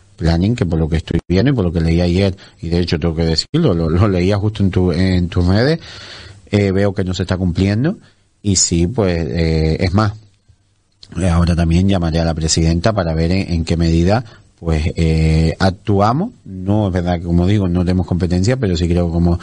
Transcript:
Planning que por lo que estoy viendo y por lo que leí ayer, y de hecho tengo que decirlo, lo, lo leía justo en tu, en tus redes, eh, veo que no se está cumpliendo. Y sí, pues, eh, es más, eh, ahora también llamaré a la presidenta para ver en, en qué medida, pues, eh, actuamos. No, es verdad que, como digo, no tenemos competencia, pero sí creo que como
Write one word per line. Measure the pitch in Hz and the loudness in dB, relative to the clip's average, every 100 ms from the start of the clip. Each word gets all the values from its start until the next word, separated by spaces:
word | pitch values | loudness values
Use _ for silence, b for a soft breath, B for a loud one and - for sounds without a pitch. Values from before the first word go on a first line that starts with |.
| b - | b -4
Planning | 82 85 98 120 | -2 0 0 0
que | 87 | -2
por | 80 | -2
lo | 78 | -2
que | 80 | -2
estoy | - 85 - | -4 -6 0
viendo | 90 127 | 0 2
y | |
por | 127 | 0
lo | 90 | -2
que | 85 | 0
leí | 82 85 | 0 0
ayer, | 87 87 98 92 B - | 2 0 0 -4 B -14
y | 82 | -4
de | 85 | -2
hecho | 85 85 | 0 -2
tengo | 85 | -2
que | 78 | 0
decirlo, | 82 80 - 156 156 | 0 -2 -2 0 0
lo, | 85 82 | 0 0
lo | 87 101 | 2 2
leía | 92 90 104 | 2 0 0
justo | 104 107 | -2 -2
en | 98 | 0
tu, | 92 90 | 2 0
en | 82 95 92 87 | 2 2 0 0
tus | 92 87 | 0 2
redes, | 101 135 160 B B B B B B - | 2 2 -2 B B B B B B -2
eh, | 104 101 | 0 2
veo | 95 101 | 2 0
que | 95 | -2
no | 92 | -4
se | 92 | -4
está | 90 90 | -2 0
cumpliendo. | 92 85 98 104 151 226 b b b _ | 0 2 0 0 -2 -4 b b b _
Y | 101 92 | -2 0
sí, | - 85 87 | 0 0 0
pues, | 113 98 85 | 0 0 0
eh, | 76 80 82 80 78 78 | -2 -2 0 2 0 0
es | 90 | 0
más, | 95 107 110 - _ _ _ _ _ _ _ - 78 | 0 0 -4 -14 _ _ _ _ _ _ _ -14 -4
eh, | 90 | 0
ahora | 85 85 82 | 2 2 0
también | 82 85 98 | 0 2 2
llamaré | 98 82 80 | 0 0 0
a | |
la | 82 | 0
presidenta | 80 80 - 82 85 110 | -2 -2 0 2 2 0
para | 107 82 | 0 -2
ver | 80 82 | 0 0
en, | 95 90 | 0 -2
en | 85 | -4
qué | 80 85 | -2 0
medida, | 82 82 87 113 B B _ _ | 2 2 2 0 B B _ _
pues, | 82 80 78 - | -2 0 -2 0
eh, | 82 80 80 80 80 - | 0 2 2 2 0 0
actuamos. | 95 92 - 98 104 139 226 - | -2 -2 -2 2 2 0 -4 -10
No, | - 95 92 107 101 | -14 -6 -2 0 0
es | |
verdad | 90 87 87 | 0 -2 -2
que, | |
como | 90 85 90 | 0 2 2
digo, | 104 92 | 2 0
no | 87 | 0
tenemos | 87 92 90 | 2 0 0
competencia, | 87 90 90 98 131 | 0 0 0 0 0
pero | 104 85 | -2 0
sí | 85 | 0
creo | 87 87 | 0 0
que | |
como | 85 87 87 | 2 2 0